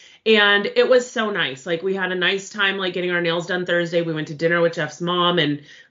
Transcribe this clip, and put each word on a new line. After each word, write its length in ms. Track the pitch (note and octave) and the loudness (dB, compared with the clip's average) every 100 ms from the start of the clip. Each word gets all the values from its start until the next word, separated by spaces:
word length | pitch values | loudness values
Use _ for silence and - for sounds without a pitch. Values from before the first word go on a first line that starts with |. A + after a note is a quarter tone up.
| - _ A3 | -20 _ 2
And 400 | G#3+ G3+ G3+ G3+ A#3+ | 4 6 4 2 2
it 120 | A3+ | 4
was 200 | B3+ B3 | 4 2
so 220 | A#3 G#3+ | -4 -4
nice. 360 | F#3+ C#3 C3+ F3+ | -2 -4 -4 -6
Like, 160 | E3+ | -4
we 120 | F#3+ | -2
had 160 | F#3+ F3+ | -2 -2
a 40 | F#3 | 0
nice 340 | F3 G3 G3 | 0 -2 -6
time, 260 | G#3+ G3 G3 | -2 -2 0
like, 160 | F#3 | -4
getting 180 | F3+ F3+ | -4 -2
our 80 | F3 | 0
nails 260 | E3+ E3+ E3 | 0 -2 -2
done 180 | F3+ F3+ | -4 -2
Thursday. 360 | F3 E3+ E3+ | -2 0 -2
We 100 | E3 | -2
went 160 | D#3 D#3 | -4 -6
to 60 | |
dinner 260 | D3 E3 E3+ | -4 0 2
with 140 | E3+ | 2
Jeff's 260 | E3+ D3+ - | 0 -6 -6
mom 380 | F3 F3+ F3 F3 | -4 0 2 2
and 240 | D3 D3 - - _ | 0 -2 -8 -20 _